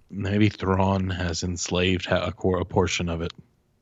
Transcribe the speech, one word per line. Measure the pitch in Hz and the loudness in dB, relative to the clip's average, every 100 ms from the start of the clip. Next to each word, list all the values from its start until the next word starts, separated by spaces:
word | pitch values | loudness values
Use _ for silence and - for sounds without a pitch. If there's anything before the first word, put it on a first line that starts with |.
| _ | _
maybe | 95 98 104 107 | -6 -2 2 2
Thrawn | - 95 95 95 98 92 | 2 0 2 2 2 0
has | 92 87 85 | -2 -4 -4
enslaved | 90 87 - 90 92 90 - | -4 -4 -2 0 2 0 0
ha-, | 90 90 | 0 0
a | |
cor-, | - 95 90 | -2 0 0
a | |
portion | 87 - 87 - 87 | 0 0 0 0 -4
of | 82 | -4
it. | 85 - - _ _ _ | -6 -10 -20 _ _ _